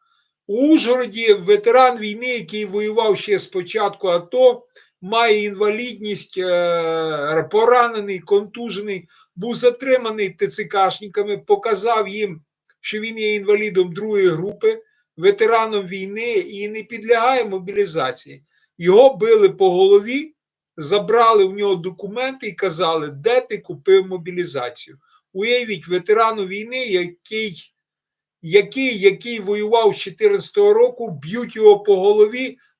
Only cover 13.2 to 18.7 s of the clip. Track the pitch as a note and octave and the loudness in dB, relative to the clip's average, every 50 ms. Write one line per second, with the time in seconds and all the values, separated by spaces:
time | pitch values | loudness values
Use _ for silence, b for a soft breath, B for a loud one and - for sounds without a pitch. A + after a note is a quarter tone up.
13.2 | G#3+ G#3+ G#3+ G#3 F#3+ G#3 G#3 G#3 G#3+ G#3 F3 F#3+ F3+ F3 D#3+ G3 G#3+ A3 G#3 G3 | -4 -2 -2 -2 0 2 2 2 0 0 0 0 0 0 -4 -8 -6 -2 0 2
14.2 | F#3+ F3+ D#3 D#3 F3+ G3+ F#3+ - A3+ A3 A3 A3+ b b b b b b _ D#3+ | 2 2 2 0 -4 -8 -6 -2 0 0 0 -2 b b b b b b _ 0
15.2 | E3+ G3+ G3+ G3+ A3 A3 A#3 A3+ A3 A3 G#3+ G3+ F#3+ F3 G3 F#3+ F#3+ G3 G3+ A3 | 2 2 2 4 2 4 4 2 2 0 -2 -6 -6 -6 -8 -10 -10 -10 -8 -8
16.2 | A#3 A#3+ A3+ F#3+ - - G#3+ G3 G#3 G#3 G#3+ A3 G3+ - A#3 A3 G#3+ A3+ A#3+ A3+ | -6 -4 -2 -4 -4 -4 -8 -10 -10 -10 -10 -12 -12 -12 -14 -6 0 0 2 2
17.2 | A#3 B3+ C4+ B3+ A3 G#3 F#3+ F#3+ F3+ G3+ G3 G#3 G3+ E3+ D#3 D#3+ C3 C3 B2 - | 2 2 2 0 -2 -4 -6 -8 -8 -4 -2 -2 -2 -2 -2 -2 -4 -4 -4 -8
18.2 | - C#3 C3+ - _ _ _ _ _ _ | -12 -14 -18 -20 _ _ _ _ _ _